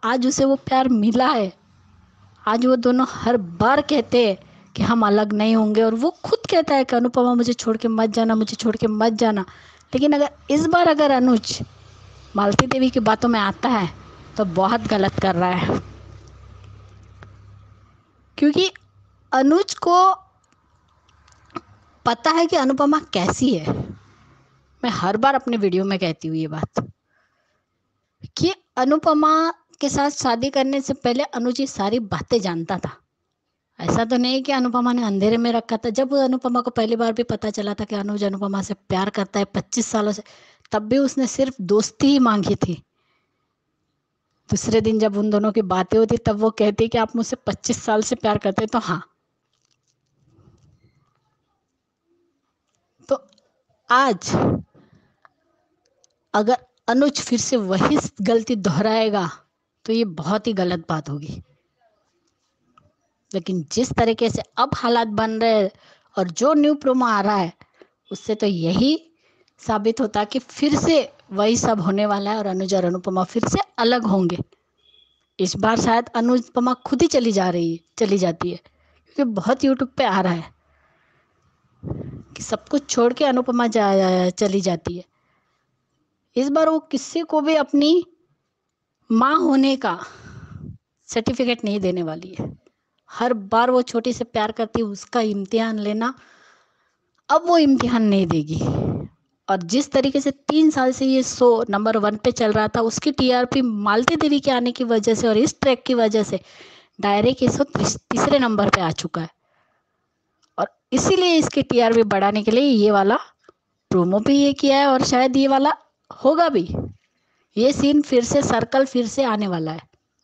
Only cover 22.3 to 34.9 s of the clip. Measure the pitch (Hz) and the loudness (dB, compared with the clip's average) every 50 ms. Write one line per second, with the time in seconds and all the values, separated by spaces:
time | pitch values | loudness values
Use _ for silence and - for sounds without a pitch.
22.3 | 320 339 339 330 370 320 269 262 269 262 285 285 302 415 - - - 185 180 196 | 2 2 2 2 2 0 2 2 0 2 2 2 2 0 -2 -4 -4 -2 -2 -2
23.3 | - - 254 262 233 165 151 - - - - - - - _ _ _ _ _ _ | -2 0 0 0 0 0 -2 -4 -6 -6 -6 -10 -14 -18 _ _ _ _ _ _
24.3 | _ _ _ _ _ _ _ _ _ _ - 240 190 175 180 185 208 220 233 269 | _ _ _ _ _ _ _ _ _ _ -6 -6 -4 -2 -2 -2 0 2 2 2
25.3 | 277 262 - 247 233 226 202 196 175 185 190 196 196 180 190 170 160 - - 160 | 2 2 0 -2 -2 0 0 0 0 0 0 0 -2 -2 -2 -4 -4 -4 -6 -6
26.3 | 160 160 160 151 156 156 156 - - - - - - _ _ _ _ _ _ _ | -4 -4 -4 -6 -6 -6 -8 -6 -4 -6 -8 -8 -10 _ _ _ _ _ _ _
27.3 | _ _ _ _ _ _ _ _ _ _ _ _ _ _ _ _ _ _ - - | _ _ _ _ _ _ _ _ _ _ _ _ _ _ _ _ _ _ -20 -14
28.3 | - - - 349 381 - _ _ - - 254 269 294 311 302 339 311 302 311 311 | -6 -4 -2 -2 -2 -4 _ _ -4 -2 0 2 0 2 2 2 2 4 4 2
29.3 | 311 320 320 330 - - _ _ _ - - 277 277 285 285 294 294 - - 262 | 2 2 0 0 -4 -6 _ _ _ -6 -4 -4 -2 0 -2 -2 -2 -2 -2 -2
30.3 | 233 233 240 277 269 277 262 269 277 277 269 - 269 - - 247 240 254 285 - | -2 0 -2 -2 0 0 0 0 0 -2 -2 -4 -6 -4 -2 -2 0 -2 -2 -4
31.3 | - 247 233 247 247 277 269 269 - - 196 202 220 254 226 190 175 156 - - | -4 -4 -4 -4 -2 -2 -4 -6 -4 -4 -4 -2 -2 -2 -4 -4 -6 -8 -4 -2
32.3 | 247 233 185 185 170 165 165 - 196 175 - 156 - - _ _ _ _ _ _ | -2 0 0 -2 -4 -4 -6 -6 -6 -6 -6 -8 -10 -12 _ _ _ _ _ _
33.3 | _ _ _ _ _ _ _ _ _ - 170 165 - 220 226 226 254 247 247 247 | _ _ _ _ _ _ _ _ _ -8 -4 -2 0 0 0 0 0 0 0 0
34.3 | 262 269 262 285 277 262 247 247 226 247 240 247 | 0 -2 -2 -2 -2 0 0 0 0 0 0 2